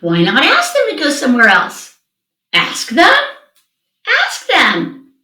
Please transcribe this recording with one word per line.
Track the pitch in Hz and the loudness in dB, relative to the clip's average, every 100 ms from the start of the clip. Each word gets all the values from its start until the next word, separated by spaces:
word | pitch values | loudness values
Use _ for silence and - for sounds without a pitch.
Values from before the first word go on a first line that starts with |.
Why | 170 170 | 0 0
not | 170 214 | 2 2
ask | 330 523 698 | 2 2 0
them | 571 453 311 | 0 -2 -2
to | |
go | 294 | -4
somewhere | 285 269 247 220 | -2 0 2 4
else? | 190 - - - _ _ _ _ _ _ | 4 0 -10 -20 _ _ _ _ _ _
Ask | - - - - | -4 -4 -6 -6
them. | 226 359 554 - - _ _ _ _ _ _ - | 2 4 4 -2 -10 _ _ _ _ _ _ -2
Ask | 508 - - - | 0 0 -6 -2
them. | - - 170 - - - _ | 0 0 -2 -6 -10 -20 _